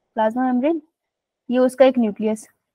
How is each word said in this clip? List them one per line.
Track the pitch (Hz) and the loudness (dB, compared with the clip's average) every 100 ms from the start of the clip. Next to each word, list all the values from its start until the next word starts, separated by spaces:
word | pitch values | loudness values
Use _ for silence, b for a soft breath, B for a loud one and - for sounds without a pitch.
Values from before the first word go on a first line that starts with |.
| _ | _
plasma | - 220 240 | -4 -2 -2
membrane, | 254 247 285 330 - _ _ _ _ _ - | -2 0 -2 -4 -8 _ _ _ _ _ -4
ये | 247 | 0
उसका | 254 - | 0 4
एक | 262 254 | 2 4
nucleus। | 220 196 214 220 - _ _ | 0 -2 -4 -6 -10 _ _